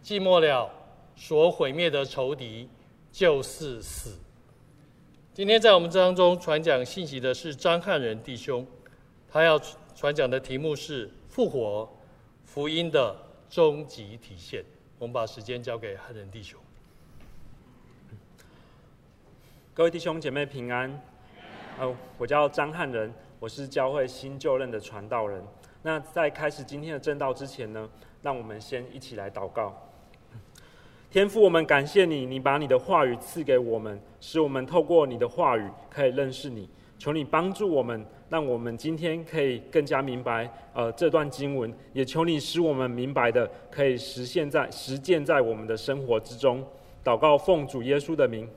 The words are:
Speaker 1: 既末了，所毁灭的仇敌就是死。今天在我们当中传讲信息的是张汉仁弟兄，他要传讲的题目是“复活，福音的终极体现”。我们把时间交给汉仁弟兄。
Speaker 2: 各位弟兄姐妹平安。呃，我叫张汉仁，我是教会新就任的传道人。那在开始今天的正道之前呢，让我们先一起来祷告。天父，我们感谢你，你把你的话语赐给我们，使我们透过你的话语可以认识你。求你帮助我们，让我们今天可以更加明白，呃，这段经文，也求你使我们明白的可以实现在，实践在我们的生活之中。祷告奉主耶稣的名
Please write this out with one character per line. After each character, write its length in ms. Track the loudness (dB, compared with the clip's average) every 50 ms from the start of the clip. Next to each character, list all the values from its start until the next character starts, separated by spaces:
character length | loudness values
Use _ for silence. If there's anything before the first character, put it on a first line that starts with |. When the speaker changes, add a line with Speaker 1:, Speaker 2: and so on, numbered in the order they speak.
| _
Speaker 1:
既 160 | -4 -4 0
末 200 | 4 6 6 8
了， 300 | 8 6 4 2 0 -2 -8 -18 -20 -20 -20 -20 -20 -20 _
所 340 | -20 -8 0 4 6 6 6
毁 240 | 4 2 -2 -2 0
灭 160 | 0 0 0
的 160 | 0 0 -2
仇 300 | -4 -4 -4 -4 -4 -4
敌 340 | -8 -10 -14 -14 -14 -16 -18 -20 -20 -20 -20 _ _ _ _
就 300 | -4 2 4 4 4 4
是 400 | 0 -6 -10 -10 -10 -10 -10 -10
死。 340 | -12 -12 -12 -12 -12 -12 -14 -16 -20 -20 -20 _ -20 -20 -20 _ -20 _ -20 _ -20 _ -20 _ -20 _ -20 -20 -20 _ _
今 140 | -4 2
天 120 | 4 4 8
在 140 | 10 10 8
我 60 | 8
们 100 | 6 4
当 260 | 4 4 4 6 6
中 240 | 6 6 6 6 4
传 220 | 0 0 0 2
讲 240 | 4 4 2 2 2
信 220 | -4 -6 -8 -8
息 120 | -8 -8 -4
的 140 | -2 -2 -2
是 220 | -2 -4 -10 -12
张 260 | -2 2 2 2 2
汉 180 | 2 0 -2 0
仁 220 | 0 -2 -4 -6
弟 160 | -10 -12 -12
兄， 260 | -10 -6 -6 -6 -6 -6 -10 -18 -20 -20 -20 -20 -20 -20 -20 _ -20 _
他 160 | _ 2 4 6
要 160 | 6 6 4 2 -4 -18 -20 -20 -20 -12
传 180 | -4 -2 -2 0
讲 160 | 2 0 2
的 100 | 0 -2
题 200 | -4 -4 -6 -4
目 160 | -2 -4 -4
是 340 | -4 -8 -10 -8 -8 -10 -10 -14 -20 -20
“复 220 | -12 -2 0 0 0
活， 400 | 0 -2 -2 -2 -2 -4 -6 -8 -14 -20 -20 -20 -20 _ _ _ _ _ _
福 260 | -14 -8 -6 -6 -4
音 220 | -2 -2 -4 2
的 240 | 2 2 2 2 -2 -8 -16 -20 -20 -20 -20 _
终 340 | 2 4 4 4 4 0 -10
极 280 | -14 -16 -18 -16 -18 -18
体 180 | -20 -20 -20 -20
现”。 260 | -20 -16 -12 -12 -12 -14 -14 -20 -20 _ _ _ _
我 80 | -12
们 60 | -6 -4
把 120 | -4 -4
时 160 | -4 -8 -14
间 220 | -10 -10 -10 -8 -8
交 120 | -8 -8
给 200 | -8 -8 -12 -12
汉 180 | -12 -14 -16 -16
仁 160 | -16 -16 -16
弟 140 | -16 -16 -18
兄。 160 | -18 -20 -20 -20 _ _ -20 -20 _ _ -20 -20 -20 -20 -20 -20 -20 -18 -18 -18 -18 -20 -20 -20 -20 -20 -20 -20 -20 -20 -20 -20 -20 -20 -20 _ _ -20 -20 -20 -20 -20 -20 -20 -20 -20 -20 -20 -20 -20 _ _ _ _ _ _ -20 -20 -20 -20 -20 -20 -20 _ _ 0
Speaker 2:
各 120 | 2 2
位 40 | 2
弟 80 | 2
兄 240 | 0 -6 -4 -6 -4
姐 80 | -4 -4
妹 160 | -2 -2 -4
平 260 | -4 -6 -10 -6 -4
安。 300 | -4 -4 -4 -4 -8 -12 -16 -20 -20 -20 -20 -20 -20 -20 -20 -20 -20 -18 -18 -18 -10 -6
呃， 180 | -6 -6 -6 -6 -12 -20 -10
我 100 | -10 -2
叫 200 | 2 4 4 4
张 240 | 4 2 0 -2 -2
汉 200 | -2 -4 -6 -4
仁， 200 | -2 -4 -4 -4 -8 -16 -20 -20 -18 -14
我 100 | -12 -12
是 180 | -10 -10 -12
教 240 | -6 -2 0 0 0
会 160 | 0 -2 -2
新 300 | -4 -4 -12 -14 -14 -14
就 180 | -6 -2 -2 0
任 140 | 0 -2 -4
的 100 | -8 -10
传 300 | -10 -10 -16 -14 -10 -6
道 160 | -4 -4 -2
人。 180 | -4 -6 -10 -14 -16 -20 -20 -20 -20 -20 -10
那 180 | -6 -4 -4 -4
在 300 | -6 -6 -2 0 0 0
开 180 | 0 -2 -4
始 160 | -4 -4 -6 -14
今 160 | -14 -12 -12
天 140 | -10 -10 -10
的 60 | -6
正 180 | -4 -4 -4
道 160 | -2 -2 -4 -4
之 140 | -6 -8
前 260 | -14 -12 -12 -12 -12 -10
呢， 160 | -12 -12 -14 -16 -20 -20 -20 -20 -8
让 160 | -6 -6 -6
我 60 | -6 -8
们 180 | -12 -14 -14
先 240 | -12 -10 -10 -10 -10 -12 -16
一 60 | -18
起 160 | -16 -14 -12
来 160 | -12 -12 -10
祷 160 | -10 -10 -10
告。 260 | -8 -4 -4 -6 -6 -8 -14 -20 -20 -20 -20 -20 -20 -20 _ -20 -20 -20 -20 -20 -20 -20 -20 -20 -20 -20 -20 -20 -20 -20 -20 -20 0
天 180 | 4 4 4 4
父， 120 | 6 6
我 80 | 6 8
们 160 | 8 6 4
感 220 | 6 4 4 4
谢 160 | 4 4 4 4
你， 220 | 4 2 -4 -4
你 120 | -6 -6
把 200 | -2 0 2 2
你 100 | 2 2
的 100 | 2 2
话 280 | 2 2 2 4 4 4
语 100 | 4 0
赐 240 | -4 -8 -10 -8 -8
给 160 | 0 2 2
我 220 | 4 4 2 -2 -4
们， 180 | -4 -8 -10 -12 -14 -20 -20 -20
使 220 | -18 -4 0 0
我 80 | 0 2
们 160 | 0 -4 -4
透 180 | 0 2 2 2
过 240 | 6 6 6 6
你 100 | 4 0
的 80 | -2 -2
话 300 | -2 0 0 2 2 2
语 140 | 2 0 -4 -10 -14 -20 -14
可 160 | -4 0 0
以 40 | 2
认 220 | 2 0 -2 -4 -4
识 160 | -8 -10 -10
你。 200 | -10 -12 -14 -16 -18 -20 -20 -20 -20
求 160 | -10 -6 -4 -4
你 100 | -4 -2
帮 300 | 0 0 0 0 0 -4
助 160 | -2 -2 0
我 140 | 0 0 0
们， 220 | 0 -4 -8 -8 -14 -20 -20 -12 -4
让 160 | -4 -2 -2
我 120 | -2 -4
们 200 | -4 -4 -6 -8
今 200 | -6 -6 -6 -6
天 260 | -4 -4 -4 -4 -4 -8
可 180 | -6 -2 0
以 180 | 0 0 -2 -4 -8 2
更 140 | 2 2 2
加 160 | 2 0 -2
明 220 | -2 -2 -6 -6 -4
白， 260 | -2 -2 -2 -4 -6 -10 -16 -20 -12 -6
呃， 180 | -4 -4 -4 -2
这 160 | 0 0 2
段 200 | 4 2 0 0
经 260 | -6 -6 -6 -4 -4
文， 180 | -4 -4 -6 -8 -14 -20 -10 -4
也 100 | -4 -4
求 220 | -2 0 -2 0
你 140 | 0 0 -2
使 200 | -4 -4 -2 0
我 140 | 0 0 0
们 160 | 0 -2 -4
明 240 | -2 -4 -6 -2 0
白 180 | 2 2 4
的 180 | 4 2 0 0 -6 -14 -20 -14
可 160 | -2 0 2
以 120 | 2 2
实 280 | 0 -4 -10 -10 -12 -12
现 240 | -4 -2 -2 -2 0
在， 200 | 0 0 0 -2
实 260 | -6 -12 -10 -8 -8 -8
践 240 | 0 2 2 2 4
在 160 | 2 4 4
我 140 | 4 2 0
们 140 | -4 -4
的 100 | -6 -6
生 280 | -4 -2 -4 -4 -4 0
活 140 | 0 0 0
之 180 | 0 -6 -10
中。 280 | 2 2 2 2 2 -6 -12 -16 -20 -20 -20 -20 -6 0
祷 140 | 0 2
告 200 | 4 6 6 6
奉 300 | 6 6 4 2 2 2
主 160 | -4 -6 -6 0
耶 140 | 0 0
稣 180 | 0 0 -2 2
的 120 | 2 2
名 220 | 2 2 -4 -10 -12 -16